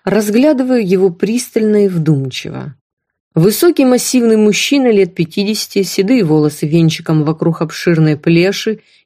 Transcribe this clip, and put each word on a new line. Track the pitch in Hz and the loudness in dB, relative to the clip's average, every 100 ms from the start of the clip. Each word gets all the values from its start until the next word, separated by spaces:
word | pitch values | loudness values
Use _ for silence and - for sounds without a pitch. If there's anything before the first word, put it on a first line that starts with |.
Разглядываю | 190 202 208 214 302 269 254 247 190 | -2 -2 0 2 2 2 0 0 2
его | 185 190 | 0 0
пристально | 170 190 240 - 220 214 208 | -2 -4 -4 -4 -2 0 2
и | 202 | 2
вдумчиво. | 170 151 143 135 - - 131 143 - _ _ _ _ _ | 0 0 0 -2 -10 -12 -12 -14 -16 _ _ _ _ _
Высокий | - 185 214 349 311 | 0 0 2 0 2
массивный | 262 247 - 254 233 220 | 2 2 0 0 2 4
мужчина | 208 196 - 285 247 | 2 2 0 0 2
лет | 202 185 | 2 0
пятидесяти, | - 165 - 196 208 - 196 | -2 -4 -4 -4 -4 -4 -4
седые | 190 - 190 262 | -4 -2 0 2
волосы | 165 156 151 147 151 | 2 2 0 -2 -2
венчиком | 170 160 - - 156 | 2 2 0 -2 0
вокруг | 151 160 170 160 | 0 -2 -2 -2
обширной | 160 - - 165 156 151 | -6 -4 -2 2 2 0
плеши | 170 170 185 196 226 214 _ _ | 0 2 2 -2 -6 -8 _ _